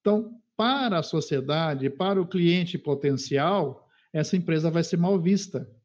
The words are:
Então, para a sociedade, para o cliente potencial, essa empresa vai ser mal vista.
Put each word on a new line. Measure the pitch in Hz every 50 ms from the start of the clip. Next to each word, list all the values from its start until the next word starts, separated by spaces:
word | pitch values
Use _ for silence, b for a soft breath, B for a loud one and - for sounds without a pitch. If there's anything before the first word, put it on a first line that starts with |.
Então, | _ 202 208 214 226 - - - _ _ _
para | - 214 240 269 277 262 240 196 165
a |
sociedade, | 151 - - 160 147 - 151 135 131 135 147 160 165 160 147 135 131 139
para | 139 - 185 190 196 190
o | 180
cliente | 175 - 185 170 170 175 180 180 175 - 151
potencial, | - 147 143 143 143 143 139 127 - - 139 135 143 170 196 202 160 127 123 - b b b b b b
essa | - 156 151 - -
empresa | 185 170 - 165 156 156 170
vai | 160 170 170
ser | - -
mal | 170 170 180 202 190
vista. | 165 180 202 196 196 - - 127 - - - _